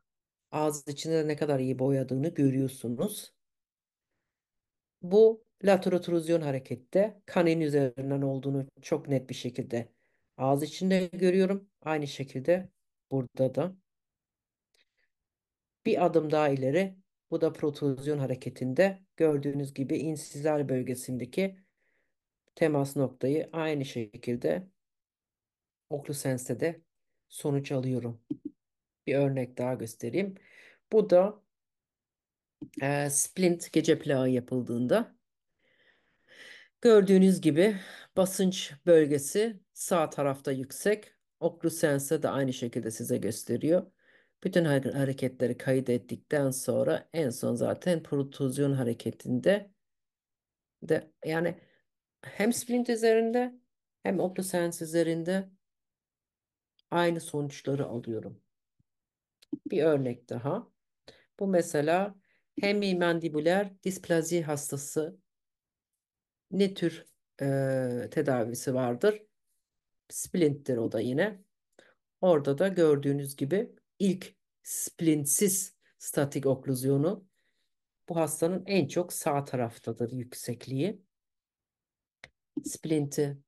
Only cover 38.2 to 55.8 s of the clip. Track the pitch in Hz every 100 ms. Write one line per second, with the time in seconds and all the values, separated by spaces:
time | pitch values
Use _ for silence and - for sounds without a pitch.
38.2 | 185 - 185 180 - 147 170 160 147 147
39.2 | 143 202 226 196 _ - - 180 151 -
40.2 | 143 135 - 131 131 - 196 214 - _
41.2 | _ - 160 - 165 160 160 139 139 156
42.2 | 127 120 135 127 120 123 110 - 120 120
43.2 | 101 - - 120 147 180 - _ _ _
44.2 | _ _ 185 180 165 139 135 139 135 135
45.2 | 127 - 120 120 - 135 131 120 - 120
46.2 | - 151 135 131 - 117 151 160 - 165
47.2 | 135 - 120 120 117 107 185 165 - 143
48.2 | 139 - 135 135 143 135 120 117 117 -
49.2 | - 123 127 202 202 _ _ _ _ _
50.2 | _ _ _ _ _ _ - 160 - _
51.2 | 151 160 170 165 _ _ _ _ _ _
52.2 | - - 214 240 - 247 240 226 226 226
53.2 | 226 240 247 247 _ _ _ _ 196 185
54.2 | 185 185 190 180 170 170 160 165 165 165
55.2 | 165 190 190 _ _ _